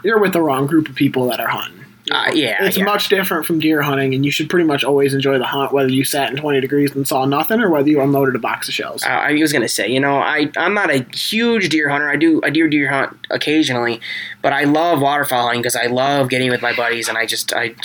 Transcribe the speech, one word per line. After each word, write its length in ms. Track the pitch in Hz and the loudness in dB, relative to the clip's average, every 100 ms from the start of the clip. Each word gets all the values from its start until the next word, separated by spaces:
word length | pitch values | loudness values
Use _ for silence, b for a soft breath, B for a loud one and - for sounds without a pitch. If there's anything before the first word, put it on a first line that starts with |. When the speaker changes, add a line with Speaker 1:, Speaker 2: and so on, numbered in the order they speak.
Speaker 1:
you're 160 | 202 220 | 2 4
with 120 | 190 | 4
the 80 | 175 | 2
wrong 280 | 156 131 139 | 2 2 2
group 200 | 160 151 | 2 2
of 60 | |
people 320 | 131 139 131 123 | 0 0 2 0
that 140 | 113 | -2
are 80 | - | -4
hunting. 300 | - - - - - - | -4 -6 -16 -20 -14 -4
Speaker 2:
Uh, 220 | - - | -2 0
yeah, 300 | 156 147 101 | 0 0 0
Speaker 1:
It's 120 | 185 185 | 0 0
Speaker 2:
yeah. 80 | |
Speaker 1:
much 240 | 202 202 - | 0 0 0
different 380 | 190 185 170 156 | 0 0 -4 -2
from 140 | 160 | 0
deer 220 | 156 156 | 2 2
hunting, 320 | 143 135 135 | 0 0 0
and 100 | 131 | 0
you 80 | 143 | 0
should 180 | 143 156 | -2 0
pretty 140 | 180 | 2
much 180 | 160 143 | 2 2
always 320 | 123 143 139 | 2 2 2
enjoy 240 | 139 135 131 | 2 2 0
the 60 | |
hunt, 260 | 123 139 131 | 0 -2 0
whether 200 | 135 131 | 0 2
you 140 | 131 | 0
sat 240 | 135 143 120 | 0 -2 -2
in 80 | 135 | -2
twenty 240 | 151 135 | -2 -2
degrees 320 | 131 143 139 | 0 0 0
and 140 | 135 139 | -2 -2
saw 180 | 139 | 0
nothing 360 | 135 143 - 226 | 0 0 0 0
or 100 | 202 | 2
whether 180 | 151 143 | 2 4
you 120 | 151 | 2
unloaded 340 | 139 139 135 | 2 2 2
a 40 | 123 | 0
box 260 | 117 - - | -6 -6 -6
of 80 | |
shells. 300 | - 71 73 | -8 -8 -6
Speaker 2:
Uh, 60 | - | -2
I 220 | 127 143 | 0 0
was 180 | 151 156 | 2 2
gonna 160 | 147 127 | 0 -2
say, 200 | - 101 | -2 -2
you 120 | 131 | 0
know, 160 | 139 139 | 0 0
I, 340 | 95 151 147 - | 0 0 -2 -2
I'm 180 | 175 | -2
not 160 | 208 185 | 0 0
a 160 | 127 123 | -2 -2
huge 540 | - - 214 233 226 170 | -8 -4 0 0 0 0
deer 200 | 156 147 | 0 0
hunter. 220 | 143 147 | -2 0
I 60 | 143 | 2
do, 240 | 165 151 | 2 2
I 80 | 147 | 0
do 160 | 151 160 | 0 2
deer 220 | 147 139 | 0 0
hunt 260 | 139 - - - | -2 -2 -8 -6
occasionally, 680 | 131 147 156 135 123 120 113 B B B B | -4 0 0 0 0 -2 -4 B B B B
but 100 | 139 | -2
I 120 | 139 | 2
love 360 | 147 151 175 151 | 2 2 2 2
waterfowl 440 | 139 147 139 123 | 2 0 0 0
hunting 180 | 120 120 | 0 0
'cause 140 | 120 123 | -2 -2
I 100 | 120 | -2
love 440 | 127 139 143 131 | 0 0 0 0
getting 200 | 127 127 | 0 0
with 120 | 120 | 0
my 120 | 120 | 0
buddies, 340 | 120 117 117 113 | 0 -2 -2 -4
and 80 | 110 | -4
I 100 | 110 | -2
just, 260 | 110 - | -4 -4
I, 240 | - 117 - | -4 -4 -6